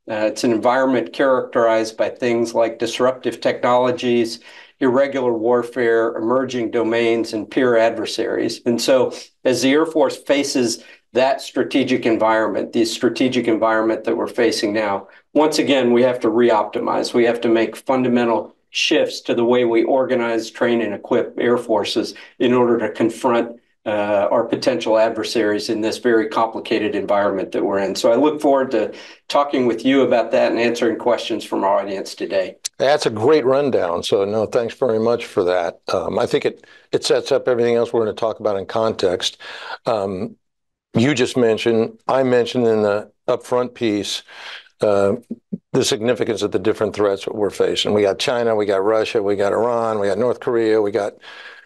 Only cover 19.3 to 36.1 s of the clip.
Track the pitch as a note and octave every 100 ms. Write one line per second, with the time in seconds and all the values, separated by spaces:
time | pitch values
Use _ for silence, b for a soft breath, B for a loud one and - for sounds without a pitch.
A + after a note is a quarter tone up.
19.3 | A#2+ A#2 B2 A#2+ A2+ - C3+ B2+ B2+ A#2
20.3 | A#2 A2+ - A#2+ A#2 G#2+ G2 - - -
21.3 | - A#2+ A#2+ - G#2+ F#2+ - G2+ B B
22.3 | B A#2+ B2 A#2+ A#2 A2 - A2+ - B2+
23.3 | A#2 A#2 - b b A2+ G#2+ G#2 G#2 -
24.3 | - - - - A#2+ A#2 A2 A2+ A2+ G#2+
25.3 | A#2+ G#2+ G#2 G2+ A2+ A2 G#2 B2 A2+ G#2+
26.3 | B2 A2+ G#2+ - A2 G#2 G2+ F#2+ G2+ G2+
27.3 | F#2+ - - G2 G2 - - - A#2 D3+
28.3 | D3+ D3 C#3 B2+ A2 G#2 B B B -
29.3 | C#3+ C#3+ C#3 B2 A2+ A#2+ C3+ B2 A#2 A2
30.3 | B2+ A#2+ A2 A#2+ - A#2 G#2+ B2 A2+ -
31.3 | A2 - A2 G2 G2+ G2 G2 - - F#2+
32.3 | G2 F#2 - - - C3 D3 C#3+ A2 A#2
33.3 | D#3 B2 C3 C#3+ A2 F#2 F2 - A2 G2
34.3 | A2 G#2+ B2+ A#2 - C3 A2 A2+ A#2 -
35.3 | - F2+ F2+ E2+ - - G2 E2+